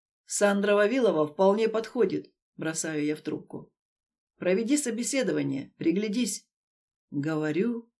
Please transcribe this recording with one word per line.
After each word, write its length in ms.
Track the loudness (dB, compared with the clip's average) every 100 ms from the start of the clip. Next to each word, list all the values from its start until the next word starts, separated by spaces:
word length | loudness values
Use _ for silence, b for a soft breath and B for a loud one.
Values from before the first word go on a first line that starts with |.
| _ _ -8
"Сандра 500 | 0 2 2 4 4
Вавилова 520 | 4 4 2 2 0
вполне 400 | 4 4 4 2
подходит", 640 | 0 -2 0 0 0 -8 _ _ -8
бросаю 460 | -6 -4 -4 -2
я 120 | -2 -4
в 60 |
трубку. 500 | -6 -8 -10 -16 -16 _ _ _ _ _ _ -6
"Проведи 400 | -2 0 0 0
собеседование, 960 | -2 -4 -4 -2 0 -2 -2 -4 -8 -4
приглядись". 680 | -2 0 -2 -2 -2 -6 _ _ _ _ _ _ _
Говорю, 800 | -6 -4 -2 -2 0 -2 -4 -10